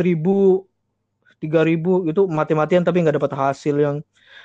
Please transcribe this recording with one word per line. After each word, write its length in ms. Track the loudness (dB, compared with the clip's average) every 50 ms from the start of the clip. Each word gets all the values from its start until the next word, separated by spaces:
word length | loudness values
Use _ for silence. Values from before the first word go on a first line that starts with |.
ribu, 640 | 0 0 0 0 0 0 2 2 4 4 2 2 -2 _ _ _ _ _ _ _ _ _ _ _ _ _ _ _
tiga 240 | -6 -2 0 2 2
ribu 400 | 2 0 0 0 0 0 0 0
gitu, 240 | -2 0 0 0
mati-matian 560 | 0 0 -2 -2 0 0 0 0 2 2 0 2
tapi 160 | 0 0 0
nggak 160 | 2 0 0
dapat 160 | 0 -2 -4
hasil 440 | -2 -2 -2 -2 -2 -4 -4 -2 0
yang 200 | 0 0 -2 -2 -6 -10 _ _ _ _ _ -20 -20